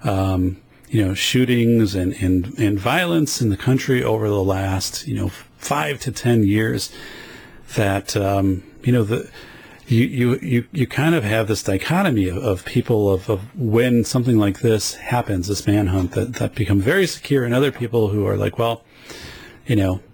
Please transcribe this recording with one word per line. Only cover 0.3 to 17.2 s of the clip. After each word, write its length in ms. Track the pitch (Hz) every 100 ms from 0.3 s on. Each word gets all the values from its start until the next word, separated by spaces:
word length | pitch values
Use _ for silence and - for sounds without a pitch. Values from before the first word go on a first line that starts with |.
| 92 92 90 - - -
you 140 | 120
know, 100 | 95 95
shootings 800 | - 127 127 123 117 117 107 98
and, 180 | 92
and, 400 | - 92 92 92 -
and 180 | 107 101
violence 640 | 101 151 180 170 151 -
in 80 | 117
the 80 | 98
country 460 | - 131 - 127
over 260 | 123 110 107
the 140 | 104
last, 640 | 95 95 98 95 - - -
you 80 | 107
know, 140 | 95 - - _
five 420 | - 143 151 139
to 100 | -
ten 320 | 113 120 117
years, 480 | 104 104 110 120 - - - - - - - - - -
that, 400 | 104 98 - -
um, 480 | 98 98 98 92 - -
you 80 | -
know, 120 | 123
the, 260 | 104 107 - - - - - - -
you, 180 | 113 127
you, 340 | 127 120 127
you, 280 | 170 120 117
you 140 | 170 123
kind 300 | - 151 165
of 80 |
have 240 | 104 110 107
this 160 | 107
dichotomy 640 | - 95 - 170 196 120 92
of, 100 | 87
of 280 | 123 92 -
people 460 | - - 113 101
of, 160 | 95 -
of 120 | 104 107 -
when 440 | 120 107 123 120
something 340 | 110 135 120 117
like 220 | 101 98
this 360 | 120 107 - -
happens, 520 | - 123 113 98 90
this 180 | 101 -
manhunt, 460 | 104 101 92 90
that, 240 | - 98 123
that 180 | 110
become 260 | - 104 98
very 280 | 98 180 180
secure, 360 | -